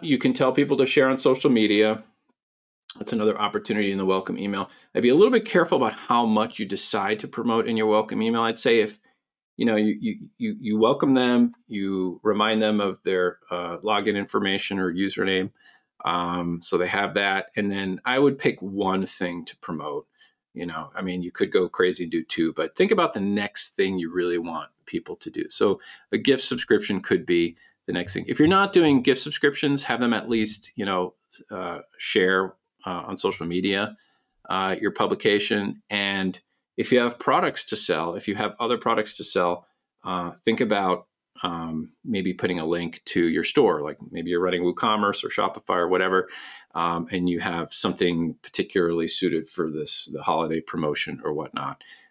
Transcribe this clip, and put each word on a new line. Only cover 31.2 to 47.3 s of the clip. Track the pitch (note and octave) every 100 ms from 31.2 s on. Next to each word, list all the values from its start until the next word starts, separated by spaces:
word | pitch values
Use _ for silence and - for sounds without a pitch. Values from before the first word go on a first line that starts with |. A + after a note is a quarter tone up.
| _ - -
uh, | G2 F2 E2+ - -
share, | - G#2 F#2 F#2+ F#2 - _ _ F#2+
uh, | F2 -
on | G2
social | G2+ - E2+
media, | F2+ F#2+ G2 G#2 G#2+ _ _ _ _ -
uh, | F#2+ F#2+ F#2+
your | G#2
publication. | - G2+ G2 A2 G#2 - G#2 G2+ - _
And | G#2 G2 G2 F#2+ F2+ _ _ _ -
if | -
you | B2
have | A#2+ A#2
products | - D3+ E3+ - -
to | G#2+
sell, | - D#2+ E2 E2+
if | -
you | G2+
have | G#2+ -
other | A#2 A#2
products | A#2+ A2+ G#2+ -
to |
sell, | G2+ F#2+ F2 F2 - _ _ _
uh, | G2 F2+ F2 - -
think | A2+
about | A#2+ G2+ F#2+ F2+ - _ _ -
um, | F2+ E2+ E2 D#2+ D#2+ _
maybe | - G#2 F#2+
putting | F2+ F#2+ F2
a | D#2+
link | E2+ E2+ - -
to | - E2+
your | D#2+
store, | E2 - A2 D#2
like | D2 D2 -
maybe | E2+ E2+
you're | F2
running | F2+ F2+
WooCommerce | F2 F2 A#2 G#2+ G2+ G2
or | -
Shopify | - G2 - - F#2
or | F2
whatever, | F#2 F#2 F#2+ F#2 - - - _
um, | E2 E2+ E2+ E2
and | F#2
you | F2+